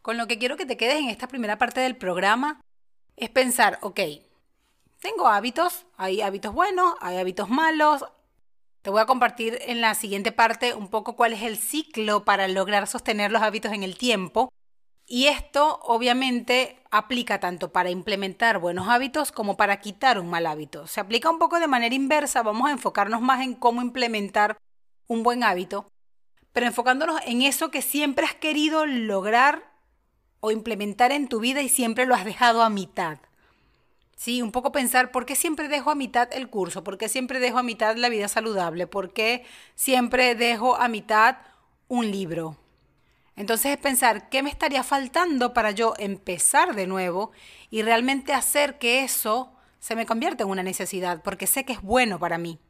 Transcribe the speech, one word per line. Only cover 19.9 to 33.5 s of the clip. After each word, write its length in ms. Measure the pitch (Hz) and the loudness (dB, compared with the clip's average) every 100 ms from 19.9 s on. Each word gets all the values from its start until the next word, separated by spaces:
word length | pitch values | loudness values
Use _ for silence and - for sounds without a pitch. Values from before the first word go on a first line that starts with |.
| 202 269 220 | 0 2 2
un 80 | 175 | 0
mal 180 | 170 165 | -2 -2
hábito. 400 | 151 151 160 151 | -4 -10 -14 -10
Se 140 | - | -8
aplica 300 | 196 233 320 | -2 0 0
un 80 | 330 | 2
poco 200 | 339 339 | 2 2
de 80 | 330 | 0
manera 280 | 254 233 | 0 0
inversa, 480 | 262 269 302 294 269 | 0 0 0 2 -2
vamos 260 | 226 214 277 | 0 0 0
a 40 | |
enfocarnos 500 | 285 202 - 202 233 | 0 -4 -2 0 0
más 200 | 247 254 | 0 0
en 120 | 254 | -2
cómo 260 | 240 240 240 | 0 0 2
implementar 800 | 247 247 240 220 202 214 208 214 _ _ _ _ _ | -4 -2 -2 -2 -2 2 2 0 _ _ _ _ _
un 160 | 226 | -2
buen 220 | 226 240 | 0 2
hábito, 440 | 226 180 185 202 - _ _ _ _ _ _ | 0 0 -4 -8 -10 _ _ _ _ _ _
pero 140 | - 240 | -2 -2
enfocándonos 560 | 226 240 254 320 320 | 0 0 2 2 -2
en 160 | - 240 | -2 0
eso 300 | 269 269 320 | 2 0 -4
que 100 | 311 | -4
siempre 460 | - 285 294 254 320 | -4 0 0 0 -2
has 80 | |
querido 500 | - 311 302 302 311 | -2 -2 0 2 2
lograr 880 | 302 254 220 196 196 233 269 311 - _ _ _ _ _ _ _ | 0 -2 0 -2 2 4 4 2 -6 _ _ _ _ _ _ _
o 100 | 214 | -2
implementar 600 | 220 220 208 208 196 247 | -2 -2 -6 -6 2 2
en 180 | 285 277 | 4 -2
tu 120 | 226 | -2
vida 220 | 233 269 | -2 -2
y 80 | 269 | 0
siempre 340 | - 233 226 | 0 0 0
lo 100 | 254 | 2
has 120 | 240 190 | 2 0
dejado 360 | 196 240 226 | 2 4 6
a 60 | 226 | 4
mitad. 480 | 208 180 - 175 151 _ _ _ | 2 -6 -4 -6 -6 _ _ _